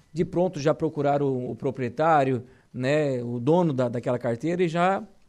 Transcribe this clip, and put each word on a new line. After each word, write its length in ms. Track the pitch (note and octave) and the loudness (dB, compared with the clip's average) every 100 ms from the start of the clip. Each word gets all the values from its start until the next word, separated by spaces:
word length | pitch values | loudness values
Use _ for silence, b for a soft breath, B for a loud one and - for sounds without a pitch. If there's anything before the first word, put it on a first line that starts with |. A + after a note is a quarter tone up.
| B | B
De 120 | D3+ | -4
pronto 340 | E3+ E3 F3+ E3+ | -2 0 -2 0
já 160 | D3 | 0
procuraram 520 | D3+ D#3+ D3+ C#3 C#3+ C#3 | 0 -2 0 0 2 0
o, 260 | B2+ B2 | -2 -4
o 20 | |
proprietário, 880 | A2+ C#3 C3 A#2+ - D#3+ D3+ C3+ B2 A#2 B B | -6 -6 -4 -4 0 4 4 4 0 -4 B B
né, 480 | B2+ B2+ D3+ D3 B2+ | -4 0 2 0 -2
o 160 | A#2+ A#2+ | -4 -2
dono 340 | A#2+ F3 E3+ | 2 4 4
da, 160 | C3 B2 | 2 -2
daquela 300 | A#2 A#2+ B2 | -2 -2 -2
carteira 460 | B2 A#2 D#3 F3 | -2 -2 -2 0
e 40 | F3 | 0
já, 340 | E3+ F3+ G3 G#3+ - | 2 0 0 -4 -16